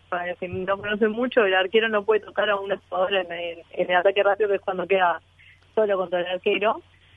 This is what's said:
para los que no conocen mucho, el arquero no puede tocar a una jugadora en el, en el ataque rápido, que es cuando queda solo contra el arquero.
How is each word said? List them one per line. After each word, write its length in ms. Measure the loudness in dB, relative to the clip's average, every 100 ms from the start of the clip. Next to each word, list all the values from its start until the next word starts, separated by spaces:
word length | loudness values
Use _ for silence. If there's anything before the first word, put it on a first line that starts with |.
| _
para 200 | -6 -6
los 100 | -8
que 100 | -8
no 300 | -6 -4 -4
conocen 340 | -2 0 0
mucho, 320 | 0 0 2
el 100 | 4
arquero 360 | 2 2 2 2
no 140 | 2 2
puede 160 | 0
tocar 280 | 0 -4 0
a 60 | -2
una 220 | -2 -6 -4
jugadora 340 | -2 0 0
en 100 | -2
el, 240 | -6 -8 -10 -10
en 180 | -4 0
el 60 | 2
ataque 260 | 4 4
rápido, 240 | 2 2 2
que 60 | 0
es 60 |
cuando 260 | -2 -4 0
queda 320 | 2 2 0 -8 _ -20 _ _ 0
solo 220 | 0 0
contra 240 | 0 -2
el 60 | -4
arquero. 540 | -4 -2 0 0 -2 -6 _ _